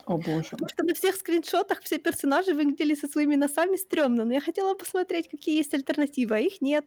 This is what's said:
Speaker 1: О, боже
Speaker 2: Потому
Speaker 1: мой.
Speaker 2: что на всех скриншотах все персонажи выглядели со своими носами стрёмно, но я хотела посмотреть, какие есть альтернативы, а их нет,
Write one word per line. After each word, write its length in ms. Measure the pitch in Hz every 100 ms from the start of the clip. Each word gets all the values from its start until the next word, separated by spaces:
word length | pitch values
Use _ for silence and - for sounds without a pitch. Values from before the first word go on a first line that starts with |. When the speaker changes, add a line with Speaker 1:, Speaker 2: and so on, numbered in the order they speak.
| -
Speaker 1:
О, 120 | 165
боже 320 | 165 160 160
Speaker 2:
Потому 100 | -
Speaker 1:
мой. 80 | -
Speaker 2:
что 140 | - 330
на 80 |
всех 220 | 320 381 370
скриншотах 680 | - 339 - 359 403 349
все 140 | - 320
персонажи 560 | 339 - 277 285 381
выглядели 420 | 294 294 277 302 294
со 120 | 294
своими 280 | 302 294 285
носами 400 | 285 320 359 370
стрёмно, 460 | - 339 269 240 226
но 80 |
я 60 | 269
хотела 320 | 330 359 381 381
посмотреть, 520 | - 370 359 339 -
какие 280 | 302 - 311
есть 160 | 294
альтернативы, 600 | 285 269 302 285 262 226 214
а 40 |
их 220 | 330 -
нет, 240 | 269 294